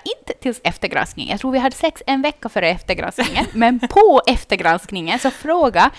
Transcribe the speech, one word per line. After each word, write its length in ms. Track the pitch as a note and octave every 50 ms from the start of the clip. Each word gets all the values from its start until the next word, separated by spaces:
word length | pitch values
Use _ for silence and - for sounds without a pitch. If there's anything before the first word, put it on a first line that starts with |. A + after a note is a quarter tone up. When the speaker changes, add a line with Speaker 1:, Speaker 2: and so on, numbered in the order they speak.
| -
Speaker 1:
inte 280 | - A4+ - - - - - -
tills 180 | C4 A3+ - -
eftergranskningen. 680 | - E3 - - F#3+ - D#3+ G#2 - - - C3+ -
Jag 100 | F3+ G3+
tror 120 | - C4 B3+
vi 60 | C4
hade 180 | B3 C4+ C4
sex 260 | - - D#4+ D#4 - -
en 160 | - B3+ C4+ C4+
vecka 260 | D4 D4+ - - A3
före 200 | - G#3 F3 D#3+
eftergranskningen. 800 | F3+ F3 - - F#3+ F3 - - - - A#3+ A#3 - A3+ - -
Speaker 2:
<laughs> 40 | -
Speaker 1:
Men 260 | A3 A#3 A#3 B3 A#3+
på 440 | - A#3+ - G4 G#4+ G#4 D4+ B3 -
eftergranskningen 920 | - B3+ - - - G#3 F#3 F3+ E3+ E3 E3+ - - G#3 F#3 E3 E3 G3 B3
så 120 | - C4
fråga 600 | B3+ - - D4 D#4+ F4 D#4+ B3+ F#3+ E3+ F#3+ C4+ -